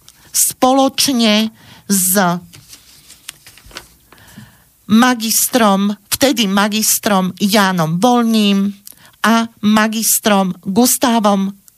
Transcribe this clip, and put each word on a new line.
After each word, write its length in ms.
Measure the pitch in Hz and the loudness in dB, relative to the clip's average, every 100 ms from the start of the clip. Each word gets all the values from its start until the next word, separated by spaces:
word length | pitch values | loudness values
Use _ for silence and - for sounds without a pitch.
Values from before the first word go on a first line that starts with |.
| - _ _ | -20 _ _
spoločne 1200 | - - - 254 269 269 269 - 247 226 208 220 - - - - | -4 -4 0 2 2 2 0 -2 0 2 0 -2 -6 -20 -16 -4
s 240 | 196 185 196 180 175 175 - - - - - - - - - - - - - - _ _ - - - - _ _ _ | -2 0 0 0 -2 -8 -20 -20 -20 -20 -20 -20 -20 -20 -20 -20 -20 -20 -20 -20 _ _ -20 -20 -20 -20 _ _ _
magistrom, 1120 | - 214 254 240 220 214 - 254 214 196 202 208 _ | -2 2 2 0 -4 -4 -2 0 2 2 -2 -6 _
vtedy 320 | - 269 240 | -2 0 0
magistrom 880 | 196 202 208 214 214 - 233 196 185 - | -2 -2 -2 -2 -2 -2 0 0 -2 -4
Jánom 560 | 202 214 190 180 160 175 | 0 2 2 0 -2 0
Volným 720 | 247 240 226 220 208 196 202 202 - - - _ | 2 2 2 0 2 0 -2 -6 -16 -20 -20 _
a 240 | 208 226 226 - | 0 0 -2 -4
magistrom 880 | 208 214 220 220 208 - 220 202 190 - | 0 0 0 -2 -4 -2 0 0 0 -4
Gustavom 960 | 196 190 254 - 262 233 208 202 196 202 _ | -4 0 0 0 0 0 0 0 -2 -8 _